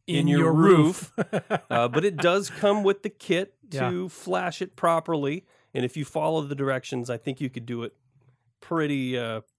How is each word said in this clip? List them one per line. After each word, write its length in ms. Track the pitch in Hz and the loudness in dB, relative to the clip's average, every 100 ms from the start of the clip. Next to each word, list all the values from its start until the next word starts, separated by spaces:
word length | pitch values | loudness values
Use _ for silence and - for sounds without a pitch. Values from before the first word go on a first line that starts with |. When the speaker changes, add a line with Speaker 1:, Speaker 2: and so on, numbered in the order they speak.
| - | -4
Speaker 1:
in 80 | 165 | 0
Speaker 2:
In 60 | 147 | 2
Speaker 1:
your 120 | 165 | 4
Speaker 2:
your 140 | 165 | 4
Speaker 1:
roof. 580 | 160 190 170 156 190 - - | 6 8 8 6 2 -6 -6
Speaker 2:
roof. 440 | - 190 - 220 | -4 -4 -2 -6
<laughs> 80 | - | -2
Speaker 1:
Uh, 180 | 117 120 | 0 2
but 160 | 147 | 2
it 120 | 202 160 | 0 0
does 320 | 175 196 196 | 2 2 -2
come 340 | - 202 214 | -2 0 2
with 200 | 196 196 | 2 0
the 60 | 208 | -4
kit 440 | - - 175 196 _ - | -8 -2 -2 -2 _ -10
Speaker 2:
Yeah. 200 | 135 127 | -4 -4
Speaker 1:
to 200 | 180 185 | -4 -8
flash 520 | - 185 185 175 - | -10 -4 -4 -4 -6
it 140 | 185 | -10
properly, 680 | - 170 165 165 156 139 170 - _ _ | -2 2 2 0 -2 -2 -4 -10 _ _
and 120 | 127 | -4
if 100 | 123 | -4
you 80 | 156 | -4
follow 360 | 139 156 160 160 | -6 -2 0 0
the 140 | 143 | -2
directions, 540 | 139 135 131 - 127 123 | -4 -2 -2 -4 -8 -6
I 80 | 117 | -6
think 220 | 147 127 | -6 -6
you 80 | 131 | -6
could 160 | 123 | -8
do 180 | 117 117 | -8 -8
it 100 | 117 _ _ _ _ _ _ _ | -8 _ _ _ _ _ _ _
pretty, 560 | - 165 147 139 127 123 | -6 -2 0 -2 -2 -4
uh, 240 | 117 110 - | -4 -8 -12